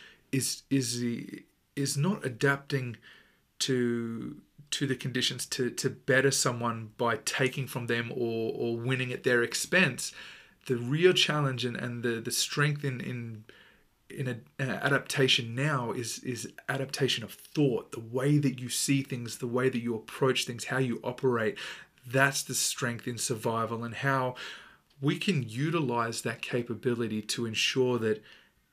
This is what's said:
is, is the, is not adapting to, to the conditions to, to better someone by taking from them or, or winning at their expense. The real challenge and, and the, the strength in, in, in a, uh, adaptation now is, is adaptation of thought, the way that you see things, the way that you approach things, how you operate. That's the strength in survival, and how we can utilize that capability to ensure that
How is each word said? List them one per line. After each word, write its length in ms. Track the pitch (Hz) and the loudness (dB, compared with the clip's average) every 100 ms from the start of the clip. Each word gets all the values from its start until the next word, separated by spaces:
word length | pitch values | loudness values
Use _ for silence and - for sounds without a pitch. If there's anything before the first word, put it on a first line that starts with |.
| - - - | -20 -20 -4
is, 320 | 135 - - - | -2 -2 -4 0
is 300 | 139 117 120 | 0 0 -2
the, 440 | 120 117 95 101 - _ _ - | -2 -4 -8 -14 -18 _ _ -4
is 220 | 139 139 | -2 2
not 280 | 175 208 131 | 0 0 -4
adapting 720 | 117 139 139 - 135 123 110 - - _ _ _ - | 0 2 2 -2 -4 -4 -8 -16 -20 _ _ _ -4
to, 800 | - 127 120 120 117 117 123 - - - - | 0 2 2 0 -2 -6 -8 -12 -18 -18 -8
to 140 | - 135 | -4 -2
the 100 | 127 | -2
conditions 500 | 131 127 - 123 - | -2 0 -2 -2 -6
to, 220 | - 123 | -2 -2
to 180 | - 135 | 0 -4
better 420 | - - 131 139 | -2 4 6 6
someone 600 | 139 131 120 117 113 110 - | 4 0 0 -2 -4 -8 -2
by 200 | 120 110 - | 0 0 -2
taking 420 | - 131 139 127 | 0 0 0 -6
from 200 | 127 117 | -4 -2
them 240 | 117 117 | -2 -2
or, 420 | 127 117 113 113 - | -2 0 0 -2 0
or 220 | 117 117 | -2 0
winning 340 | 123 127 127 | 0 0 -2
at 120 | 123 | 0
their 180 | 131 123 | 4 4
expense. 720 | 120 - - 175 160 123 - - - - - _ - | 4 0 2 4 4 2 -8 -10 -18 -20 -20 _ -4
The 100 | 120 | -2
real 360 | 120 151 185 | 0 6 6
challenge 520 | 180 - 151 139 123 123 | 6 4 2 0 0 -4
and, 100 | 113 | -4
and 280 | 123 120 | -6 -2
the, 180 | 120 113 | -2 -2
the 100 | 113 | -2
strength 540 | - - 151 147 147 143 | -2 0 2 2 2 -2
in, 160 | 123 | -4
in, 440 | - 123 117 107 107 - - _ _ _ - | -6 -6 -8 -10 -16 -20 -20 _ _ _ -14
in 180 | - 127 | -6 -4
a, 360 | 117 - - | -4 -10 -6
uh, 80 | 135 98 139 | -4 0 2
adaptation 680 | 135 - 143 135 131 117 120 | 2 0 2 4 4 0 -2
now 360 | 147 151 120 | 0 0 -2
is, 280 | - 113 - | -4 -6 -6
is 320 | - 117 127 - - | -6 -6 -8 -10 -6
adaptation 560 | 135 135 - 135 - | -4 -4 0 2 0
of 80 | 107 | -4
thought, 600 | - - 160 143 107 - | -14 -6 2 4 2 -4
the 80 | - | -12
way 380 | 113 123 139 147 | -6 0 4 4
that 220 | 143 123 | 4 0
you 100 | 123 | -4
see 320 | - - 139 | -2 2 2
things, 360 | 131 123 117 - | 0 -6 -8 -6
the 100 | 123 | -2
way 220 | 123 131 | 2 2
that 120 | 120 | 2
you 140 | 120 110 | -2 -4
approach 500 | - - 135 123 - | -6 0 2 2 -2
things, 200 | 117 - | -6 -2
how 120 | 131 | 0
you 220 | 131 113 | 0 0
operate. 540 | 117 - 131 117 110 98 - - - _ 123 | -4 0 2 2 0 -2 -10 -14 -18 _ -2
That's 380 | 131 135 139 | 2 4 2
the 120 | - 127 | -4 -2
strength 520 | - - 123 117 - | -2 0 -4 -4 -6
in 100 | 117 | -4
survival, 640 | - 113 117 113 110 113 | -2 -2 0 0 -2 -4
and 120 | 117 113 | -6 -2
how 400 | 139 135 127 - - - - - _ - | 0 2 0 -4 -12 -14 -20 -20 _ -2
we 160 | 139 - | 0 2
can 300 | - 151 110 | 2 2 0
utilize 760 | 117 156 165 131 120 117 117 | -2 0 2 2 2 0 0
that 200 | 120 110 | -4 -6
capability 800 | - 123 120 113 127 117 113 107 | -2 -2 -2 -2 0 0 0 -2
to 240 | - - 117 | -4 -4 -2
ensure 520 | 107 - 135 127 120 | 0 0 2 2 2
that 240 | 110 107 - - _ _ _ | 2 0 -4 -20 _ _ _